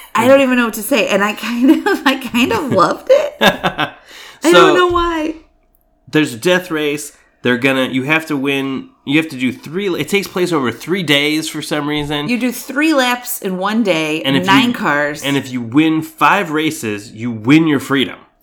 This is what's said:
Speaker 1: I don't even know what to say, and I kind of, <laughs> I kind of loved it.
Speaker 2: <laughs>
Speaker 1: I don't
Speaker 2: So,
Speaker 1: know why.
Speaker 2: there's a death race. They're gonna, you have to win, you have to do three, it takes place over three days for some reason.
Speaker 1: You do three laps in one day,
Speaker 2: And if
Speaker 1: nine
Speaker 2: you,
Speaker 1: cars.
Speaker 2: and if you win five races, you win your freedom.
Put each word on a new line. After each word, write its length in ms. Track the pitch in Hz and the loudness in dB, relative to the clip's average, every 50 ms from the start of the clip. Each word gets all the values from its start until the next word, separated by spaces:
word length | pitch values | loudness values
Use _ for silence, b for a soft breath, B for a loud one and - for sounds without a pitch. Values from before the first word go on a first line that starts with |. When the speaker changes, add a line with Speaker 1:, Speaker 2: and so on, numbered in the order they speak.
| B B - | B B -2
Speaker 1:
I 120 | - 233 | 2 4
don't 140 | 254 269 277 | 6 6 6
even 160 | 269 254 254 | 6 4 2
know 80 | 247 240 | 0 0
what 80 | 220 214 | -2 -4
to 80 | 226 202 | -6 -4
say, 240 | - 277 220 180 - | 0 0 0 0 0
and 140 | 202 190 202 | 0 0 0
I 100 | 214 214 | -2 -4
kind 360 | - 220 220 240 240 254 269 | -6 -8 -6 -2 2 4 4
of, 120 | 302 - - | 4 4 4
<laughs> 180 | 403 370 - - | 0 0 0 0
I 120 | 269 269 262 - | 0 -2 -2 -4
kind 240 | 220 - 233 254 381 | -4 -2 0 0 0
of 200 | 466 415 311 247 | 0 -2 -2 0
loved 360 | - 190 160 180 - - - - | 2 4 4 2 2 -2 2 2
it. 240 | 523 - - - - | 4 4 2 0 -2
Speaker 2:
<laughs> 40 | - | 0
Speaker 1:
I 540 | 220 196 - - - - - - 147 - - - B B B B B B B B | 2 2 2 0 -4 -4 -4 -4 -6 -6 -8 -14 B B B B B B B B
don't 120 | - 320 349 | 2 4 6
Speaker 2:
So, 200 | - 370 370 349 | 6 6 6 6
Speaker 1:
know 120 | 359 359 | 4 4
why. 480 | 349 349 349 339 339 330 320 311 320 320 - - _ _ _ _ _ _ _ _ _ _ _ _ | 4 2 0 0 0 -2 -4 -4 -6 -8 -10 -16 _ _ _ _ _ _ _ _ _ _ _ _
Speaker 2:
there's 260 | - - 156 151 131 120 | -2 0 0 0 0 -4
a 40 | |
death 340 | 110 120 180 180 175 180 - | -4 0 0 0 0 0 -4
race. 440 | 160 151 151 143 147 147 - - b b b b b b - | -4 -4 -2 -2 -4 -4 -8 -12 b b b b b b 0
They're 140 | 123 123 | 0 0
gonna, 300 | 117 131 135 131 131 131 | 2 2 0 2 2 0
you 160 | 120 123 131 127 | -2 -2 -4 -2
have 220 | 151 156 160 160 | 0 -2 -2 -2
to 100 | - 151 | -2 -4
win, 520 | 135 135 139 139 135 135 135 135 - - - _ _ - | -2 -2 -2 -2 -2 -4 -4 -6 -8 -10 -12 _ _ -6
you 120 | - 139 160 | -2 0 0
have 80 | 160 156 | 0 -2
to 60 | 143 | -6
do 140 | 123 127 123 | -4 -4 -4
three, 380 | - - - 139 156 196 208 185 165 - | -4 -6 -10 -8 -6 -4 -4 -4 -4 -4
it 80 | 143 | -4
takes 200 | - 202 202 180 | -2 -2 -2 -2
place 260 | - - 185 180 175 170 | -2 -4 -2 -2 0 0
over 180 | 143 127 117 | 0 0 -2
three 320 | - - - 151 180 202 170 | -4 -6 -6 -4 -4 -2 0
days 460 | 143 143 143 143 151 151 156 156 156 | 0 2 2 2 0 -2 -2 -4 -6
for 120 | - 151 | -8 -8
some 280 | 143 - 165 151 143 147 | -6 -6 -4 -4 -4 -4
reason. 400 | 151 147 147 143 151 147 147 226 | -4 -4 -4 -4 -4 -4 -4 -4
Speaker 1:
You 100 | 247 214 | -4 -2
do 140 | 247 247 240 | -2 -4 -4
three 400 | - - - 262 285 311 320 302 | -6 -10 -8 -4 -2 0 2 2
laps 480 | 269 254 247 247 247 - - - - | 2 2 0 -2 -4 -6 -10 -10 -8
in 160 | - 190 185 | -6 -6 -6
one 260 | 180 185 202 220 226 226 | -4 -4 -2 -2 0 0
day, 400 | 190 165 160 156 151 156 156 - | 0 0 0 0 -2 -4 -4 -2
Speaker 2:
And 140 | 135 139 | -2 -2
if 80 | - 180 | 0 2
Speaker 1:
nine 240 | 196 190 - 240 240 | 2 4 4 4 2
Speaker 2:
you, 40 | - | 0
Speaker 1:
cars. 480 | - 214 160 143 147 147 143 151 147 - | -2 -2 0 0 0 0 -2 -4 -4 -4
Speaker 2:
and 120 | 139 139 | -2 -2
if 140 | 139 113 120 | -2 -2 -4
you 100 | 127 123 | -6 -8
win 400 | 117 113 120 151 160 160 160 156 | -6 0 2 2 2 2 2 0
five 500 | 156 - - - 151 147 180 202 196 160 | -4 -6 -4 0 2 2 2 2 0 -2
races, 600 | 147 156 156 156 156 - 120 107 104 101 107 117 | -4 -2 -2 -4 -4 -4 -6 -6 -6 -6 -8 -14
you 200 | - 110 117 123 | -14 -8 -8 -6
win 360 | 113 107 107 123 151 160 165 | -6 -2 2 4 6 6 6
your 140 | 156 143 127 | 4 2 0
freedom. 360 | - - 139 139 113 - - - - _ _ _ | 0 0 0 0 0 -2 -4 -14 -20 _ _ _